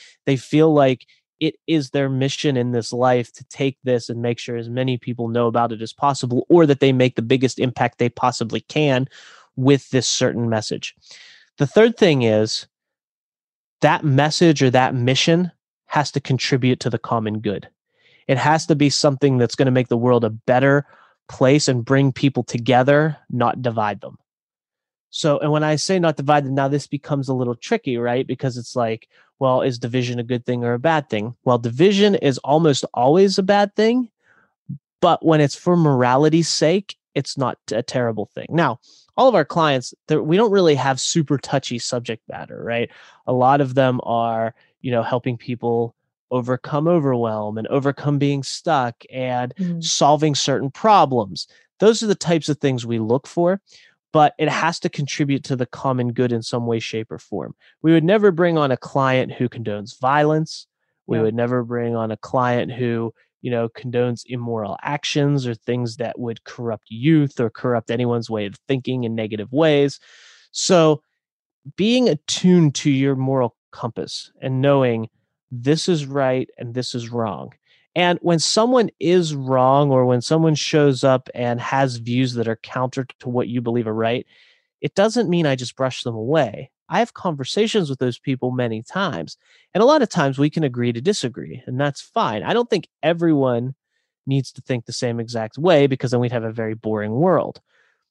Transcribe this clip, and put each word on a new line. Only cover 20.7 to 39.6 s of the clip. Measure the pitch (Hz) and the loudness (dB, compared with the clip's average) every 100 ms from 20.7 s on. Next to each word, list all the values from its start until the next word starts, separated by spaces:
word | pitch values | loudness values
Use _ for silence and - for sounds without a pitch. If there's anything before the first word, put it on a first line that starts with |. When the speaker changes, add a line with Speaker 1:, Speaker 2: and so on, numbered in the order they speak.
| 143 - _ _ _ - | 2 0 _ _ _ -14
Speaker 1:
place | - 131 147 - | 0 4 4 2
and | 127 | 0
bring | 117 135 139 | 2 2 2
people | - 139 127 | 2 0 0
together, | - 123 117 123 127 143 156 147 - | -4 -4 2 4 4 4 2 -4 -8
not | 123 120 - | -4 -2 -2
divide | 123 113 104 101 | -4 -2 -4 -6
them. | - - _ _ _ _ _ _ _ _ _ | -12 -20 _ _ _ _ _ _ _ _ _
So, | - 156 143 | -2 0 0
and | 151 | 0
when | 151 | 0
I | 151 151 | 0 0
say | - 190 | 0 2
not | 165 147 | 2 0
divide | 143 147 | 2 2
them, | 135 135 | 2 0
now | 135 | 0
this | 143 - | -2 -4
becomes | 143 - 143 131 | -10 -4 -4 -2
a | |
little | 127 123 | -2 -2
tricky, | 120 - 226 139 117 | -4 -4 -4 -2 -2
right? | 120 123 131 | 0 -2 -2
Because | 131 131 123 | -4 -4 -6
it's | 117 | -6
like, | 127 117 113 _ _ _ - | -4 -2 -4 _ _ _ -2
well, | 131 127 | 0 2
is | 131 120 | 0 -2
division | 120 127 123 120 | -4 -2 -2 -4
a | |
good | 120 123 | -4 -4
thing | 123 123 | -4 -4
or | 120 | -2
a | 120 | -2
bad | 165 156 143 | 0 0 -2
thing? | 107 110 - | -4 -6 -4
Well, | 135 120 | 0 0
division | 120 120 190 196 208 190 | 0 2 2 4 2 2
is | 139 127 | 0 -2
almost | - 156 160 135 - | 0 2 2 0 -2
always | - 143 175 196 196 | 0 2 4 4 2
a | |
bad | 190 202 208 - | 2 2 0 0
thing, | 220 247 240 _ _ _ _ _ - 139 _ _ | 0 0 -2 _ _ _ _ _ -16 -16 _ _
but | 175 160 | 2 4
when | 156 156 | 4 4
it's | 143 | 2
for | - 175 175 | 0 0 4
morality's | 156 127 123 131 156 165 160 | 4 4 4 4 4 2 2
sake, | - 156 190 - - _ | 0 2 2 -4 -16 _
it's | 156 - 147 | -8 -6 -4
not | 123 - - | -4 -4 -6
a | 107 | -6
terrible | - 131 117 110 101 | -4 -2 -2 -4 -8
thing. | - - | -12 -4
Now, | 156 147 - _ _ _ - | -2 0 -2 _ _ _ 2
all | 262 | 4
of | 202 | 4
our | |
clients, | 143 170 | 2 0